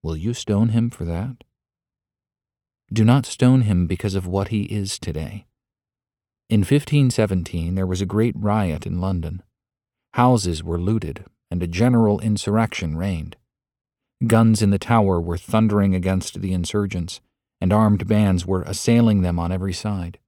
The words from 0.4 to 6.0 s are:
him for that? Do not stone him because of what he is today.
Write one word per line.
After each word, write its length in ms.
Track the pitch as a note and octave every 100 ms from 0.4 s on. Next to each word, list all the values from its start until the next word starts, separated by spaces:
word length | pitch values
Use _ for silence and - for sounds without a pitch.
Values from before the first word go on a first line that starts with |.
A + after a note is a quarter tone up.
| - G2+ A2+
him 220 | A2+ A#2
for 140 | - E2+
that? 360 | E2+ A2+ B2 _ _ _ _ _ _ _ _ _ _ _ _ _ _ _
Do 120 | G#2+
not 220 | G#2+ C3 B2+
stone 360 | - B2+ C3
him 260 | A2 F2+ F2
because 260 | F2+ G#2+
of 140 | F#2+ F#2
what 200 | F#2+ G2+
he 140 | A2
is 340 | G2+ G#2+ G2 -
today. 520 | - D#2 D#2 G2+ - _ _ _ _ _